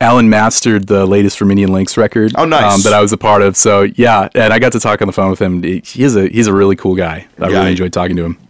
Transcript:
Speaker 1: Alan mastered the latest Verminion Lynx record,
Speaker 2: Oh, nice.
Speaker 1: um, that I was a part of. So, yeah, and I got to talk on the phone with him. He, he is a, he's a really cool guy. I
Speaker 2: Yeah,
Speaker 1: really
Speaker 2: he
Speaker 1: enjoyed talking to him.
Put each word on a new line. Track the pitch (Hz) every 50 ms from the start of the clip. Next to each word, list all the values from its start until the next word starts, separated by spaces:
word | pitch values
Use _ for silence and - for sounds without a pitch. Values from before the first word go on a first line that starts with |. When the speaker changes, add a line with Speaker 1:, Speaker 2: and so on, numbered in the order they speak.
Speaker 1:
Alan | 127 117 120 123 117 110
mastered | 107 107 107 113 - - - 120 110 104 98 95
the | 104 98 95
latest | 92 98 101 101 98 - -
Verminion | 107 98 101 98 98 95
Lynx | 95 95 95 92 - -
record, | 110 104 - 117 107 110 110
Speaker 2:
Oh, | - 160
nice. | 165 160 147 117 104 101
Speaker 1:
um, | 98
that | 98 110 104
I | 104
was | 104 101 107
a | -
part | - 110 104 101 101
of. | 98 92
So, | - - 110 101 101 101 101 -
yeah, | - 120 120 113 101 95 - -
and | 127 113 107
I | - 117
got | 123 127
to | 120 117
talk | - 117 107 101 113
on | 101
the | 92
phone | - 98 95
with | 95 -
him. | 104 92 90 90
He, | 87 87 92 90 -
he | - - 120 127
is | 208 110 101
a, | 98 92
he's | - 113 117 107
a | 98
really | 98 101 98 98
cool | 87 - 95 92
guy. | 92 90 82 80 82 - - _ -
I | 87 85
Speaker 2:
Yeah, | 95
Speaker 1:
really | 95 95
Speaker 2:
he | 92
Speaker 1:
enjoyed | 92 90 92 92 -
talking | - 90 90 90
to | 87 85
him. | 85 87 - _ _